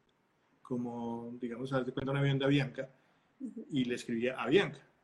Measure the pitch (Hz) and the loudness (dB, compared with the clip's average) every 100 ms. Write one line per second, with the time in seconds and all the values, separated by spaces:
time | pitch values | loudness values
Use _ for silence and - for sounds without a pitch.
0 | _ _ _ _ _ _ - 123 120 120 | _ _ _ _ _ _ -6 -4 -4 -6
1 | 117 117 120 123 120 117 135 131 123 - | -6 -6 -8 -8 -8 -6 -2 -2 0 -2
2 | 135 139 139 135 135 143 139 - - _ | -2 2 4 4 4 4 2 -4 -10 _
3 | _ _ _ - 247 226 - 139 123 120 | _ _ _ -12 -10 -10 -2 0 0 -2
4 | - 113 123 127 120 185 160 - - _ | -2 -2 0 0 4 4 4 -2 -16 _